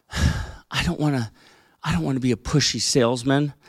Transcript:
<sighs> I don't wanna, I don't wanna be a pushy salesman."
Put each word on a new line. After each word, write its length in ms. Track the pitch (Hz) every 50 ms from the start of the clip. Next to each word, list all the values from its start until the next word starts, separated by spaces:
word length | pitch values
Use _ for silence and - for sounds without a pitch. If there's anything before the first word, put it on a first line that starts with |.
| _ _
<sighs> 20 | -
I 720 | - - - - - - - - - - - - 135 131
don't 160 | 175 170 -
wanna, 320 | 151 151 139 131 113 110 - _ _ - - _ _ _ _ _ -
I 80 | 156 165
don't 120 | 175 160
wanna 160 | 147 135 131
be 100 | 123 127
a 60 | 120
pushy 440 | - - - - 147 127 - - 117
salesman." 760 | - - - 143 117 113 127 123 120 135 135 139 147 147 - _ _